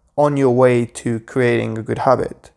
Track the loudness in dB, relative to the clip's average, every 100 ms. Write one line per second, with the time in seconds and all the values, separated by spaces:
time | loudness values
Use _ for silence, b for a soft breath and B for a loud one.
0 | _ -2 0 2 2 4 4 2 -2 -6
1 | -6 -6 -4 -2 0 0 -2 -6 -6 -2
2 | 0 0 -2 -10 -20